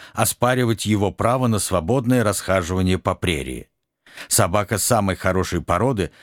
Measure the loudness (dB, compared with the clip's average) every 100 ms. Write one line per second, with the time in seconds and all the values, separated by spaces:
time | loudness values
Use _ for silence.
0 | -10 -2 -2 0 0 2 0 0 0 0
1 | 0 0 0 2 0 0 0 -2 0 -2
2 | 2 2 2 -2 0 0 0 0 2 2
3 | -2 -2 -2 -2 -4 -10 -12 _ _ _
4 | _ -18 -2 0 2 2 0 -2 0 2
5 | 0 -2 0 0 0 -4 -2 0 0 0
6 | -4 -8